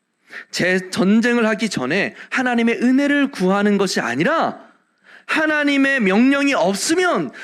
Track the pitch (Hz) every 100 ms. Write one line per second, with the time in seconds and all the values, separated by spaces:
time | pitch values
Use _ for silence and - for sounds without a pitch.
0 | _ _ _ - - - 180 185 185 -
1 | 185 226 240 240 220 214 226 - 127 190
2 | 131 - - 254 254 233 233 226 240 262
3 | 285 285 269 - 185 202 208 202 190 190
4 | 117 123 240 320 151 - - _ _ _
5 | _ - - 302 311 302 285 277 269 269
6 | 185 202 262 277 277 214 180 196 - 339
7 | 359 233 135 -